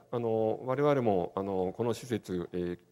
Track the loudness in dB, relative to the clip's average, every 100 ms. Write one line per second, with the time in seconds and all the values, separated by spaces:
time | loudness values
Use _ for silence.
0 | -6 -4 0 2 2 0 -2 2 4 4
1 | 4 2 0 -2 -2 0 0 0 -2 -2
2 | -4 -6 -4 -6 -4 -4 -4 -6 _